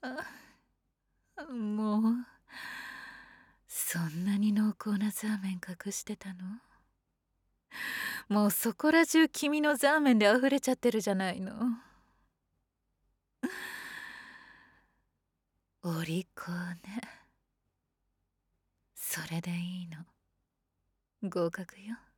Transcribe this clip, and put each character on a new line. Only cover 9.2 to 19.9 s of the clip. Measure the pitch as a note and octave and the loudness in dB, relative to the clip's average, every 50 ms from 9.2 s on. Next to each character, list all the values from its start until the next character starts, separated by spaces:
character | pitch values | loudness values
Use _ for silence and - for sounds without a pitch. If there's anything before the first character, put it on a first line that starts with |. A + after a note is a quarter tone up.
| D#4+ D#4 | 6 6
君 | _ - - D4 D4 D4+ | _ 0 0 0 2 2
の | D4+ D4+ D4+ | 4 2 2
ザ | A#3+ - C#4 D4 | 4 4 4 4
ー | D#4 | 6
メ | D4 C#4 B3 | 6 6 6
ン | A3 | 8
で | G#3 G3+ G#3+ | 8 8 8
溢 | B3 B3+ C4+ | 8 6 4
れ | C4+ C#4 | 4 4
ち | - - | 2 2
ゃ | B3+ | 0
っ | |
て | - - A#3+ | 2 2 2
る | A3+ A3 | 2 2
じ | G3+ - | 0 0
ゃ | G3 | 0
な | F#3+ F#3+ F#3 F3 | 0 0 -2 -4
い | - | -4
の。 | F#3+ F#3+ - - A3 B3+ A#3 A#3 - - _ _ _ _ _ _ _ _ _ _ _ _ _ _ _ _ _ _ _ _ _ _ _ _ _ _ _ _ _ _ - - - - - - - - - - - - - - - - - - - - - - - - - _ _ _ _ _ _ _ _ _ _ _ _ _ _ _ _ _ _ _ _ _ _ _ - | -8 -10 -6 -4 -2 -2 -2 -4 -8 -20 _ _ _ _ _ _ _ _ _ _ _ _ _ _ _ _ _ _ _ _ _ _ _ _ _ _ _ _ _ _ -6 -6 -6 -6 -12 -12 -12 -12 -12 -12 -12 -12 -14 -14 -16 -16 -18 -20 -20 -20 -20 -20 -20 -20 -20 _ _ _ _ _ _ _ _ _ _ _ _ _ _ _ _ _ _ _ _ _ _ _ -8
お | F3+ E3+ D#3+ E3 | -6 -4 -4 -4
利 | D#3+ D#3+ F3+ F#3+ _ _ | -2 -4 -4 -4 _ _
口 | - - - F3 | -16 -10 -8 -8
ね。 | F3 F3 F3 F3 E3+ _ G3 G3 A3+ - - - - _ _ _ _ _ _ _ _ _ _ _ _ _ _ _ _ _ _ _ _ _ _ _ _ _ _ _ _ _ _ _ _ _ _ _ | -6 -6 -8 -10 -12 _ -12 -12 -12 -12 -12 -18 -20 _ _ _ _ _ _ _ _ _ _ _ _ _ _ _ _ _ _ _ _ _ _ _ _ _ _ _ _ _ _ _ _ _ _ _
そ | - - - - E3 D#3+ D#3 | -12 -8 -6 -6 -6 -6 -4
れ | D#3+ E3 | -6 -4
で | E3+ F3 | -4 -4
い | F3 F3 F3 F3+ F3+ F#3 F3+ | -4 -4 -4 -4 -6 -8 -8
い | |
の。 | E3+ | -10